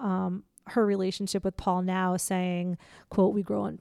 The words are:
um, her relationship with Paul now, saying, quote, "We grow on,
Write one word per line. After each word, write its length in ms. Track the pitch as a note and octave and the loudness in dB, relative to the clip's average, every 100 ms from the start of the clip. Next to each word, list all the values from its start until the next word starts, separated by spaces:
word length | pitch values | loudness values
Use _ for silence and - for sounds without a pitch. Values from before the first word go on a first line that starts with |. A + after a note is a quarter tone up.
um, 420 | G#3+ F#3 F#3 F#3+ - - - | -2 0 -2 -4 -10 -20 -4
her 120 | A#3+ | 2
relationship 600 | G#3 G3 F#3+ - G3 G3 | 2 2 0 -2 -4 -2
with 120 | F#3+ - | -2 -2
Paul 240 | G3 F3+ | 0 2
now, 380 | F#3 F#3 F#3 F3+ | 0 2 2 0
saying, 580 | - F#3 F3+ F3 F3+ F3 - - _ | 0 0 0 -2 -2 -4 -10 -20 _
quote, 240 | - F#3 | 2 4
"We 100 | G#3 | 2
grow 200 | F3 G#3 | -2 -4
on, 160 | G3+ D#3+ | -4 -8